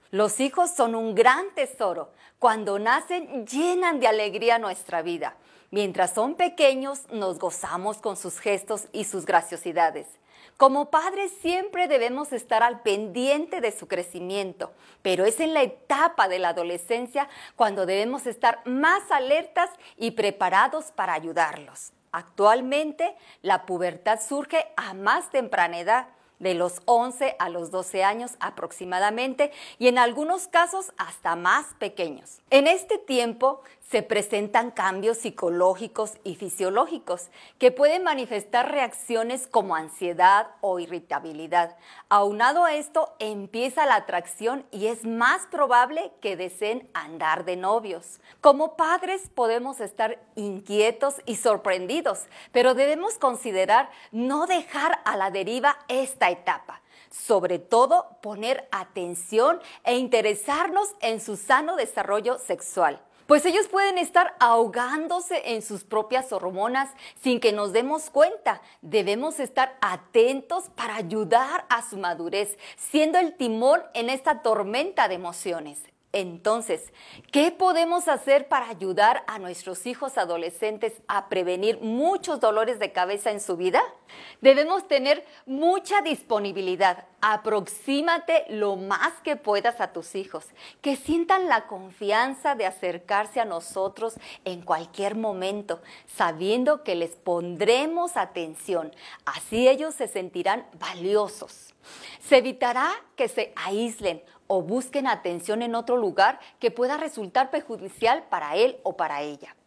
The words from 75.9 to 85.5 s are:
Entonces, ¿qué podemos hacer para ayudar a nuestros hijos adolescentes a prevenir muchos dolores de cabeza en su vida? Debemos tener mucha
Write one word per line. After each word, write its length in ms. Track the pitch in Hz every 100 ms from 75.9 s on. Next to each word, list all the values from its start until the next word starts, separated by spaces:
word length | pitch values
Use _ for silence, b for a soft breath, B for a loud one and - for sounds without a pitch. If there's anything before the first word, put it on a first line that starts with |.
| _ _
Entonces, 840 | 202 185 170 208 233 226 160 - B B B -
¿qué 200 | 285 320
podemos 580 | 339 370 330 339 349 349
hacer 400 | 269 277 277 277
para 220 | 285 233
ayudar 520 | 196 190 180 208 226 -
a 120 | 220
nuestros 460 | 185 175 190 180
hijos 320 | 240 247 269 247
adolescentes 800 | 180 170 170 175 220 214 220 220 -
a 200 | 208 196
prevenir 500 | 185 180 180 208 226
muchos 580 | 220 240 311 381 - 294
dolores 380 | 220 214 220 226
de 120 | 202
cabeza 420 | 185 180 202 220
en 80 | 208
su 180 | 202 170
vida? 240 | 185 214 494 - B B B B
Debemos 480 | 269 269 311 381 370
tener 380 | 285 262 302 B B
mucha 560 | -